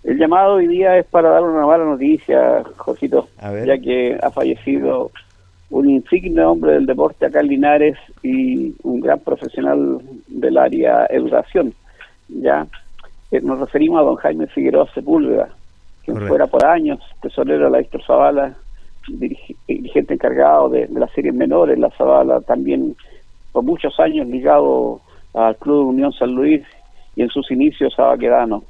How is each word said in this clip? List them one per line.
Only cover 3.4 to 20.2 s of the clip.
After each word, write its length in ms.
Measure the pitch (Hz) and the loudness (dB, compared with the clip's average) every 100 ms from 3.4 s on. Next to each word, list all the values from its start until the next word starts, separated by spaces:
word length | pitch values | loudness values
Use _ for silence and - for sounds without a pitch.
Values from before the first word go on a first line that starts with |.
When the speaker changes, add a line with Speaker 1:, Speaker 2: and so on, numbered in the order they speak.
| 104 | -10
Speaker 2:
ver. 160 | 101 123 | -6 -2
Speaker 1:
ya 120 | 135 | -2
que 400 | 127 127 123 120 | -2 -2 -2 -2
ha 80 | 135 | -4
fallecido 800 | - 135 127 - 139 135 127 127 - _ _ _ _ _ | -2 -4 -4 -4 -2 -2 -4 -6 -12 _ _ _ _ _
un 180 | - 139 | 0 2
insigne 560 | 135 - 180 180 165 | 2 0 -2 0 2
hombre 280 | 165 165 156 | 2 2 2
del 120 | 147 | 2
deporte 400 | 131 139 151 - | 2 0 -2 0
acá 160 | - 160 | -2 0
en 80 | 147 | 0
Linares 480 | 139 143 147 151 151 - - | 2 2 4 2 0 -16 -10
y 520 | 131 131 131 131 131 - | -4 -2 0 -2 -6 -8
un 180 | 135 127 | -6 -4
gran 200 | 131 - | 0 -2
profesional 800 | - - - - 69 71 69 65 - - _ | -2 -6 -6 -6 -2 0 -2 -4 -10 -20 _
del 320 | - 65 65 | -4 0 2
área 480 | 65 - 64 120 58 | 2 2 0 2 0
educación, 680 | 131 64 123 - 190 135 - _ - - _ _ | -2 0 -2 0 -2 -2 -6 _ -20 -20 _ _
¿ya? 380 | - - 73 - - - - - - - | -4 -2 -2 -4 -16 -18 -18 -18 -20 -6
Eh, 100 | 131 | -4
nos 180 | 139 131 | -2 -6
referimos 420 | 135 147 156 170 | -4 0 2 2
a 40 | |
don 120 | 139 127 | 2 0
Jaime 300 | 151 156 143 | -2 -4 -6
Figueroa 440 | - 131 139 151 | -2 0 2 0
Sepúlveda, 560 | - 139 160 135 113 - - - _ - - | -4 -2 0 2 -2 -2 -10 -20 _ -20 -16
quien 120 | - 110 | -8 -6
Speaker 2:
Correcto. 120 | 101 | -2
Speaker 1:
fuera 180 | - 143 | 0 2
por 200 | 120 139 | 2 2
años 320 | 170 156 139 - - | 2 -2 -6 -12 -14
tesorero 420 | 131 - 135 151 | -10 -6 -2 0
de 60 | 139 | 2
la 80 | 131 | 0
Víctor 260 | 120 - - | -2 -10 0
Zavala, 480 | 131 143 143 139 131 - - - - - | 2 2 0 -4 -8 -18 -18 -18 -18 -14
dirige-, 480 | - - - - - - | -8 -8 -8 -16 -18 -8
dirigente 460 | - 254 147 139 | -8 -2 -2 -2
encargado 560 | 71 | -4